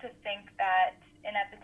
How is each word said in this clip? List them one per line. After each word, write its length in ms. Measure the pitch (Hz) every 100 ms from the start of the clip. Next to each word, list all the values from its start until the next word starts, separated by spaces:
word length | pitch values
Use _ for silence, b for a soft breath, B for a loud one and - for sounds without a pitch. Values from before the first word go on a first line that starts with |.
to 80 | 240 -
think 240 | 214 202 - -
that, 360 | 190 185 185 - - - 208
and 80 | 208
at 120 | 196
the 80 | 208